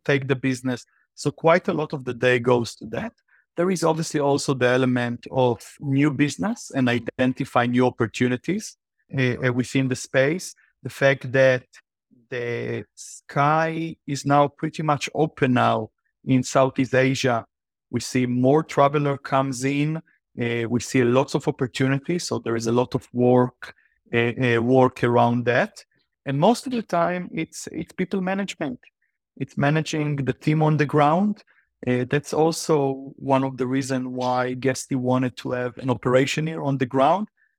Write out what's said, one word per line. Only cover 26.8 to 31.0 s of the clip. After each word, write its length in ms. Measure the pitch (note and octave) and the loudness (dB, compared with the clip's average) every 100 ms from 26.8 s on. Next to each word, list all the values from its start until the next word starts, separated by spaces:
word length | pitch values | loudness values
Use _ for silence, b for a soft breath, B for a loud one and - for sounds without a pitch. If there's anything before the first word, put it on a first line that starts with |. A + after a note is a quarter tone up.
time, 460 | G#3 E3+ E3+ F3+ F3+ | -4 -2 -2 -2 -6
it's, 340 | - E3 - - | -8 -8 -10 -14
it's 240 | - E3+ | -12 -10
people 300 | - F#3 G3 | -8 -4 -4
management. 580 | F#3 G3 F#3+ - D3+ A#2+ _ _ _ _ _ - | -4 -4 -6 -6 -8 -8 _ _ _ _ _ -12
It's 220 | C#3 - | -10 -2
managing 580 | C#3 D#3 D#3 D#3 D3 C#3+ | 0 0 -2 -4 -4 -2
the 160 | B2+ | -4
team 320 | B2 - D#3 | -4 0 2
on 140 | D3+ D3+ | 2 2
the 80 | D3 | 2
ground. 580 | D3+ | 2